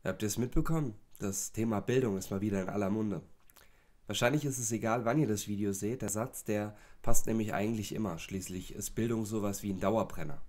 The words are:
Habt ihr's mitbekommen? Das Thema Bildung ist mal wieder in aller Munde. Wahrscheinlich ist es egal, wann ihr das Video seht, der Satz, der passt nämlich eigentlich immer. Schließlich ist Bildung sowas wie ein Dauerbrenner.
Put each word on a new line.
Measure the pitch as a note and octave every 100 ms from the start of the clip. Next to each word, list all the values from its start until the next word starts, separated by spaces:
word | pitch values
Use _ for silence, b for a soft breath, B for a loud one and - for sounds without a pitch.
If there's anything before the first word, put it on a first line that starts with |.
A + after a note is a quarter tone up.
Habt | - F#2+
ihr's | G#2+ G#2
mitbekommen? | B2 E3 D#3 D#3+ C#3+ G#2 - -
Das | G2+ F#2+ -
Thema | - A2+ G#2
Bildung | G2 B2+ B2+ F#2+
ist | F#2+
mal | G2
wieder | G#2 G2
in | F#2
aller | G2 G2
Munde. | G#2+ G#2+ F2 - - - B B B B B -
Wahrscheinlich | G2+ A#2+ D3 D3
ist | B2+
es | A2+
egal, | A2+ A2 A#2
wann | A2+ C#3
ihr | C3
das | G#2 -
Video | G#2 G#2
seht, | G2 G#2 B2+
der | G#2+
Satz, | G#2 G#2+ -
der | - G#2 G#2 - B B
passt | - - -
nämlich | A2+ G#2+
eigentlich | - G#2 A2+ G#2
immer. | - G#2+ E2
Schließlich | - F#2+ F2+ F#2 -
ist | - G2+
Bildung | - A2+ A2+ G#2+
sowas | A2 G2+ G2
wie | G#2
ein | F#2+
Dauerbrenner. | G2 A2 F#2 - D2+ D2